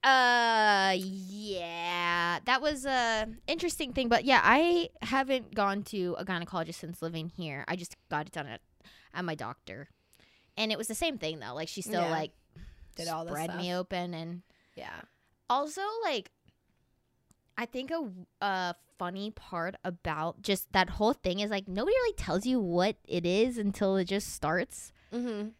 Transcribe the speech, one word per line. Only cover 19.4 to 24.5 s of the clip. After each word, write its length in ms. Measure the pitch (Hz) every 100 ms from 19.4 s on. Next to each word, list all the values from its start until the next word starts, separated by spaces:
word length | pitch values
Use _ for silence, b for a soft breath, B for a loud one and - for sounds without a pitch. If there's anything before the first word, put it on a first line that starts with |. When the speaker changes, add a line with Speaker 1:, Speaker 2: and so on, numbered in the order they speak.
| - 180 165 196
Speaker 1:
about 580 | - 175 - 156 160 -
just 300 | - 196 -
that 180 | 196 185
whole 220 | - 214
thing 260 | 277 185 180
is, 120 | 208
like, 160 | 202 196
nobody 260 | 185 277
really 220 | 508 480 381
tells 280 | - 175
you 140 | 226 254
what 380 | 190 175 190 220 -
it 180 | 175
is 320 | 170 185 240 240
until 380 | 208 196 196 190
it 100 | 175
just 260 | 196 -
starts. 560 | - 147